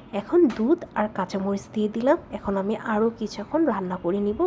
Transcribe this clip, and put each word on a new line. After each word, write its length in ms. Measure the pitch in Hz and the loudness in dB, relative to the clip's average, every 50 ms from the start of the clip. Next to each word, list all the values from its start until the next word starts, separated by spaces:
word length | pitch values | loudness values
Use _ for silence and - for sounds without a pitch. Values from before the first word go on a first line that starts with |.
| - - | -14 -10
এখন 280 | - 202 - - - 349 349 254 - | -8 -8 -4 2 4 6 6 4 4
দুধ 220 | - 220 247 349 - - - - | 2 2 2 2 0 -2 -4 -4
আর 120 | 196 214 214 - | -2 -2 -2 -2
কাঁচামরিচ 500 | - 185 - - 196 190 196 202 196 - - | -4 -4 -2 -2 -2 -2 -2 -2 -4 -4 -6
দিয়ে 160 | - 220 214 214 | -2 -2 -2 0
দিলাম। 300 | 214 226 233 269 311 339 - - | 0 0 2 4 4 2 0 -6
এখন 200 | - 208 - 202 196 | -10 -8 -4 -2 -2
আমি 180 | 196 190 196 - - - 240 | 0 0 -2 -2 -4 -2 -2
আরও 160 | 214 208 220 233 226 - | 0 2 2 2 0 -2
কিছুক্ষণ 420 | 226 202 - - 202 - - 311 330 | -6 -6 -6 -8 -8 -2 0 2 2
রান্না 300 | 277 214 190 190 180 185 | 2 2 0 -2 -4 -4
করে 220 | 180 - 170 185 202 | -2 -2 0 0 0
নিব 180 | 202 208 214 233 349 | 0 0 0 0 0